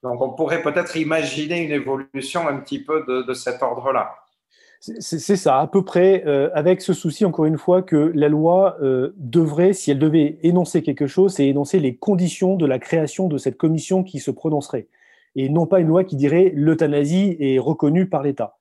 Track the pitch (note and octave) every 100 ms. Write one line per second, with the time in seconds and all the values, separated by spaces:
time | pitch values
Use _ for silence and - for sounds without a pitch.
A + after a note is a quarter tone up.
0 | B2+ A#2+ C3 - D#3 E3 D3+ D3 E3+ E3
1 | D#3 D#3+ C#3+ D#3 D3+ E3+ E3 D3 B2 C3+
2 | C3+ C#3 C3+ F3+ D#3+ C#3 - C#3 - D#3
3 | D3+ B2+ B2+ B2+ - B2 C3 B2 C3 B2+
4 | G2+ - _ _ _ _ _ _ - A3+
5 | - D#3+ - G3+ D#3 C3+ D3+ G3 F#3+ F3+
6 | F#3 F#3+ D3+ C#3 C#3+ D3+ D3+ F#3 - F3+
7 | E3+ C#3+ G3+ D#3+ D#3 D#3 - F3+ F#3 D3+
8 | D#3 D#3+ D3 D3+ D#3+ F3+ F#3+ - C#3 C3
9 | C3+ G3+ C3+ E3+ D#3+ D3 F3+ F#3+ - C#3+
10 | D#3 D#3+ D3 D#3 E3 F3 E3+ F3 D3+ F3+
11 | C#3+ F#3 G3 F#3+ C#3 C#3 C#3+ G3 C#3+ A#2+
12 | - F#3+ F3 - F#3 F#3+ D3+ B2+ - E3
13 | D#3 - F#3+ D3 C3 B2 D#3+ D#3+ - F#3
14 | F#3 C#3 C#3 C3 D#3+ D3+ C#3 B2+ G#2 _
15 | _ _ _ - C3+ D3+ D#3+ F#3+ E3 E3+
16 | F#3+ C#3 D3 E3 F#3+ D#3 D3 D#3+ D#3+ C#3+
17 | C#3+ F3+ G3+ E3+ C#3 C3 B2+ D#3 D3 D#3+
18 | F#3+ D#3+ C#3+ C3+ G#2+ _